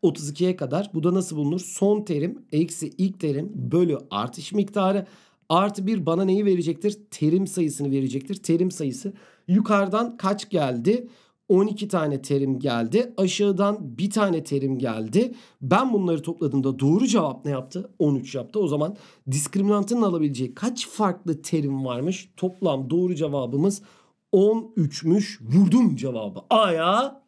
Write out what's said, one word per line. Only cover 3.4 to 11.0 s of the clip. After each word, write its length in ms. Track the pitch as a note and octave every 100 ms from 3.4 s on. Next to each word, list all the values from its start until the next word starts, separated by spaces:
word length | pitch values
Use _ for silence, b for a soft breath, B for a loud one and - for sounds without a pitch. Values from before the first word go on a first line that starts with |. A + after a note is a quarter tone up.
| F3+ G#3+
bölü 420 | B2 D#3 F3 C#3 -
artış 420 | G2+ A#2+ - D#3
miktarı. 520 | G#3 G3+ G#3 F#3+ G3 F#3+ B B B _
Artı 380 | E3 G3+ G#3 F#3+
bir 180 | A3 D3+
bana 200 | E3 F#3+
neyi 200 | F#3+ G#3
verecektir? 520 | F3+ D#3+ D#3+ G#3 G#3 -
Terim 360 | - D3+ F3 F#3+
sayısını 440 | - D#3 C#3+ C#3+
verecektir. 440 | C#3 C3 C3 C3+ G3
Terim 360 | - E3+ F#3
sayısı 420 | - D3 B2 G3+ - B B B
yukarıdan 680 | F#3 G#3 G#3 G3 G#3 A#3+ -
kaç 320 | F#3+ G#3 -
geldi? 580 | F3 C#3 A#2+ B2 A#3+